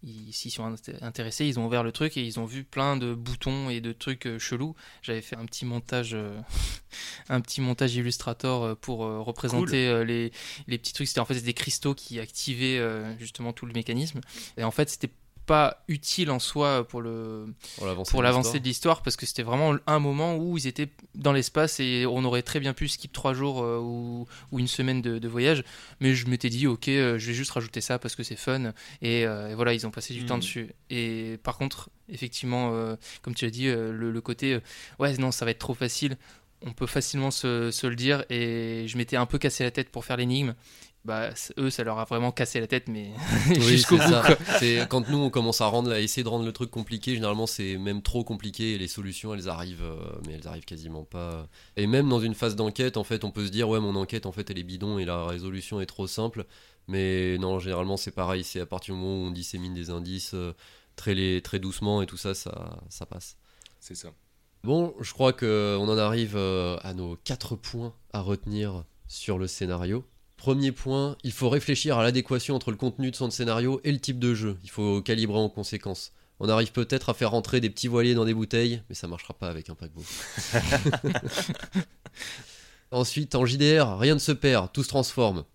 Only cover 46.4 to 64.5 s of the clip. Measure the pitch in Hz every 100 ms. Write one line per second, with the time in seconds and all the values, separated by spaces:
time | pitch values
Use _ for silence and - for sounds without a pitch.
46.4 | 113 107 123 - 107 117 127 123 107 104
47.4 | 113 - 98 95 98 101 101 123 117 107
48.4 | 107 101 113 104 92 - 98 90 107 107
49.4 | 92 82 90 85 85 80 80 73 76 78
50.4 | 78 80 - 82 80 80 78 90 87 82
51.4 | 78 - - - 104 127 143 120 113 107
52.4 | 117 104 110 101 127 113 101 113 107 101
53.4 | 101 98 113 110 104 98 95 113 98 90
54.4 | 101 95 87 90 101 104 87 87 85 87
55.4 | 92 95 - 104 92 - 95 - 113 117
56.4 | 95 - - _ - 95 95 92 92 90
57.4 | 92 95 92 90 92 98 - 90 90 95
58.4 | 90 92 87 92 - 95 92 95 92 87
59.4 | 87 92 92 87 85 87 87 92 - 95
60.4 | 87 82 - - _ - - 95 95 90
61.4 | - 98 95 95 104 104 95 87 98 95
62.4 | - 85 82 82 87 - - 90 - -
63.4 | _ _ - _ - 87 87 76 _ _
64.4 | _